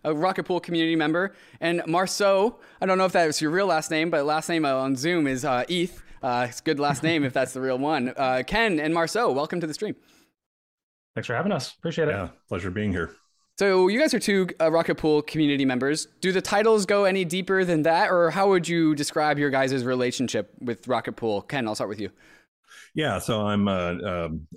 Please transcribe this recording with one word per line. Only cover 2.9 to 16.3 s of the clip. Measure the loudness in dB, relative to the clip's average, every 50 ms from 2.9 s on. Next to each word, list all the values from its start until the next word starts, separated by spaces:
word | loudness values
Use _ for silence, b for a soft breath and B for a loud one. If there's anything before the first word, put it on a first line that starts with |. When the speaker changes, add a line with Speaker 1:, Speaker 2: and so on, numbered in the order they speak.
| 2 2
Speaker 1:
know | 2
if | 2
that | 4 4 2 2
was | 2 0
your | 0 0
real | 0 2 2 2
last | 2 0 0 -2
name, | -2 0 0 0
but | 0 0 0
last | 0 0 -2 -2 -2
name | 0 0 0
on | 2 0 0 0 -2 -2
Zoom | -2 0 0 0 2 0 0
is, | 0 -2 -2
uh, | 0 0 0 0 -2
eth. | -2 -2 -2 -2 -6 -10 B B B B -4
Uh, | -2 -2 0 -2 -2
it's | -6 -4
a | -2
good | -2 0 0
last | 0 0 0 0 0
name | 0 0 0 0
if | 0 0
that's | 0 -2 -2 -2
the | -4
real | -2 -2 -2 0
one. | 0 0 0 0 -2 -2 -2
Uh, | -2 0 0 0 0 -2
Ken | 0 0 0 2 2 0 0
and | 0 0 0
Marceau, | 0 0 0 0 0 0 0
welcome | 0 0 -2 -2 -4 -4
to | -4 -6
the | -6
stream. | -6 -8 -8 -8 b b b b b b b b _ _ _ _ _ _ _ _ _ _ _ _ _ _ _ -10
Speaker 2:
Thanks | -8 -6 -4
for | -4
having | -2 -2 -2
us. | -2 -2 -4 -8 -10
Appreciate | -10 -8 -6 -4 -2 -2 0
it. |
Speaker 3:
Yeah, | -2 -2 -4 -8 -10 _ _ -8
pleasure | -6 -6 -6 -4
being | -4 -4 -2 -2
here. | 0 -2 -2 -4 -8 -12 _ _ _ _ _ _ _ 0
Speaker 1:
So | 2 4 4 4 4 4
you | 4 2
guys | 2 2 0
are | 0
two, | 0 2 2 2 2 0 0 0
uh, | 2 2
Rocket | 2 2 2 0 0
Pool | 0 2 2 2 2
community | 0 0 -2 0 0 2 2 2 0
members. | 0 0 0 0 0 -2 -2 -4 -8 _ _
Do | -2 0